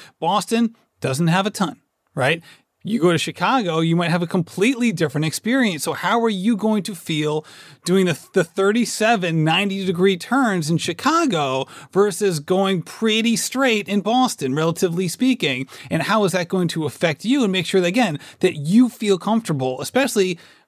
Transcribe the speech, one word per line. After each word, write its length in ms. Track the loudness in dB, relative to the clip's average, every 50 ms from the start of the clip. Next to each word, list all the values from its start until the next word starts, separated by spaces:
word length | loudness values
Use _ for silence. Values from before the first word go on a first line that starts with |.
| -20 -20 _ _
Boston 560 | -2 0 0 0 0 0 0 0 0 0 -2 _ _ _ _ _
doesn't 260 | -6 -4 -2 0 2
have 200 | 2 2 2 2
a 40 | 0
ton, 300 | -2 -2 -4 -4 -4 -8 _ _ _ _ _ _ _
right? 260 | -2 0 0 0 -2 -4 -12 -20 _ _ _ _ _ -6
You 180 | -4 -2 2
go 100 | 2 2
to 80 | 2 2
Chicago, 600 | 0 -4 -4 -2 0 0 2 0 0 0 0 0
you 160 | 0 2 2
might 160 | 0 0 0 0
have 100 | -2 -2
a 60 | -2
completely 640 | -2 -2 -2 -2 -2 0 0 0 2 2 0 0 0
different 320 | 0 -2 -2 0 -2 -2
experience. 580 | -2 -4 -4 -2 0 0 2 2 0 0 -2 -4
So 100 | -6 -4
how 300 | -4 -2 0 0 2 2
are 60 | 0
you 280 | 0 0 0 0 0
going 280 | 2 0 0 0 0 -2
to 100 | -4 -8
feel 500 | -10 -6 -4 -2 -2 0 -2 -2 -4 -6 -8 -14 -20 -20 -20 -20 -10 _
doing 220 | 0 2 2 4
the, 100 | 2 0 -4 -8 -2 0
the 120 | 0 0
thirty-seven 1000 | 0 _ 0 0 2 2 0 0 -2 -2 0 2 2 2 2 0 0 0 0 2
ninety 420 | 2 2 0 0 -2 -4 -4 -2
degree 320 | -2 0 2 2 2 2
turns 540 | 0 -2 -2 0 0 2 2 0 -2 0 0
in 80 | -2 -2
Chicago 880 | -2 -4 -6 -2 0 0 2 2 2 0 0 0 0 -2 -2 -2 -4 -6 -10 -16 -18 -2
versus 480 | 0 2 2 2 0 0 -2 0 0 -2
going 440 | -2 0 0 2 2 2 0 -2 -4
pretty 520 | -8 -8 -4 -2 0 0 2 2 0 0
straight 540 | 0 -2 -4 -2 -2 0 0 0 0 -2 -2
in 140 | -2 -2 0
Boston, 520 | 2 2 2 2 2 0 -2 -4 -2 -2
relatively 540 | 0 0 0 0 0 -2 -2 0 -2 -4 -4
speaking? 580 | -2 0 0 2 2 2 0 -2 -2 -4 -6 -10 -14 -18 -8 -4
And 140 | -4 -2 0
how 180 | 0 2 2 2
is 40 | 2
that 160 | 0 -2 -2
going 220 | -2 -2 -2 0 -2
to 160 | -2 -2 -4
affect 400 | -4 -2 -2 -2 -2 -2 -2 -2
you? 180 | 0 2 2 2
And 80 | 2
make 160 | 0 -2 -2
sure 140 | 0 2 2
that, 80 | 2 2
again, 320 | 2 0 0 0 -2 -6 -10 -14 -4 -2
that 160 | 0 0 0
you 340 | -2 -2 2 4 6 6 4
feel 300 | 2 -2 0 0 0 0
comfortable, 600 | 0 0 0 0 0 -2 -2 -2 -2 -4 -4 -4
especially 580 | -8 -2 0 0 0 2 0 0 0 0 -2 -6 -10 -16 -20 _ _